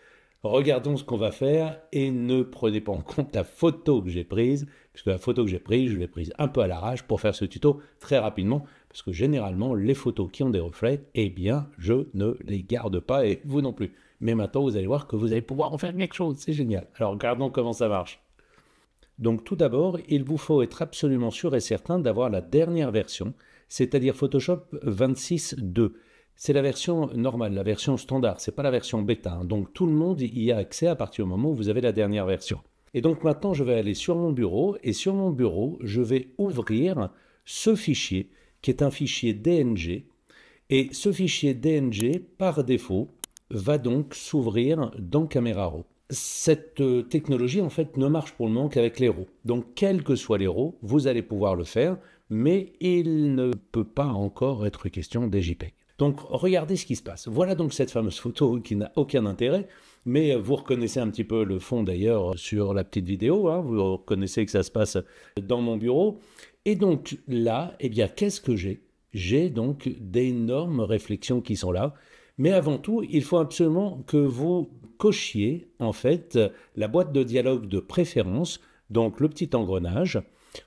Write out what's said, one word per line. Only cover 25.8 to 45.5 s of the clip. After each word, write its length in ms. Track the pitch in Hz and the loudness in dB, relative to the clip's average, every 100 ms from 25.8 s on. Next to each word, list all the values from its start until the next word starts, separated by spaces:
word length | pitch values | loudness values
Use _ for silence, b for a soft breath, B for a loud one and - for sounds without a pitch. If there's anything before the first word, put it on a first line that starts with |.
| 107 B B B B | 2 B B B B
C'est 200 | _ - | _ 0
la 80 | 143 | 2
version 460 | 139 - - 170 151 | 2 -2 -2 0 0
normale, 380 | 120 127 120 110 | 0 -2 -2 -2
la 100 | 98 | -2
version 360 | 98 104 - 131 | -2 0 0 -2
standard, 420 | - 131 117 90 | 0 0 0 -2
c'est 160 | - - | -8 -4
pas 60 | |
la 80 | 139 | 0
version 320 | 123 - 113 | 0 0 -2
bêta, 320 | 104 110 92 | 0 -2 -2
hein. 100 | 87 | -4
Donc 300 | 90 104 95 | -2 -2 -4
tout 120 | - 180 | 0 2
le 60 | |
monde 300 | 151 170 170 | 2 2 0
y 280 | 120 117 113 | -2 0 0
a 60 | 113 | 0
accès 300 | 92 - 170 | -2 0 0
à 100 | 147 | 0
partir 300 | 107 - 95 | -4 -2 -2
du 40 | |
moment 200 | 92 143 | 0 0
où 40 | |
vous 140 | 135 104 | 0 0
avez 140 | 110 | 2
la 100 | 120 | 2
dernière 320 | 110 104 104 | 2 2 0
version. 360 | 95 92 - 98 - _ _ | 0 -2 -2 -8 -8 _ _
Et 80 | 123 | 0
donc 200 | 160 156 | 0 2
maintenant, 300 | 160 147 202 | 0 0 0
je 100 | 160 | 0
vais 120 | 127 | 2
aller 200 | 117 104 | 2 2
sur 220 | 95 - 170 | -2 -2 0
mon 160 | 170 | 0
bureau, 440 | 131 101 98 185 202 | 0 0 2 0 0
et 120 | 123 | -4
sur 200 | 101 190 | -2 0
mon 160 | 196 190 | 0 0
bureau, 480 | 135 120 85 123 180 | 2 0 2 -2 -4
je 180 | 110 110 | -4 0
vais 300 | 113 131 127 - | 2 0 -2 -4
ouvrir 720 | 202 135 107 110 170 165 92 b b b | -2 -2 -2 0 0 0 -4 b b b
ce 320 | - - 214 214 | -14 -2 2 2
fichier, 540 | - 135 - 92 - b b b | 2 0 0 -2 -4 b b b
qui 80 | - | -2
est 120 | 123 | 2
un 80 | 143 | 2
fichier 440 | 143 139 - 117 | 0 -4 -2 -2
D 220 | 104 139 170 | 0 2 2
N 200 | 127 104 | 2 0
G. 320 | 82 98 - _ _ b b b - | -2 -6 -8 _ _ b b b 0
Et 180 | 135 131 | 2 2
ce 200 | - 208 | 0 -2
fichier 400 | 185 185 - 143 | 0 0 0 0
D 220 | 120 151 | 0 2
N 180 | 151 135 | 2 2
G, 260 | 104 117 180 - - | 0 0 0 -4 -2
par 260 | 190 151 | -2 0
défaut, 460 | 123 123 - 95 147 - - - - | 0 0 0 -4 -4 -10 -16 -16 -8
va 260 | 107 98 147 | -4 0 0
donc 380 | 120 127 143 | 2 0 -2
s'ouvrir 760 | - - 156 113 107 127 160 117 - | -8 -4 -2 0 2 2 2 -2 -6
dans 280 | 90 147 156 | -2 0 2
Camera 400 | 143 117 | 0 0